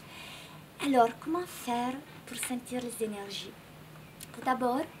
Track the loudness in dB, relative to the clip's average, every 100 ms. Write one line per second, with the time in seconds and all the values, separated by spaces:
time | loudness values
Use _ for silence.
0 | -10 -12 -12 -12 -12 -14 -14 -2 6 8
1 | 8 6 0 0 0 -4 0 2 2 -2
2 | -6 -14 -10 -4 -2 -2 -2 -2 -2 0
3 | -2 -2 -6 -6 -8 -12 -16 -16 -16 -16
4 | -16 -14 -12 -4 2 4 4 4 0 -6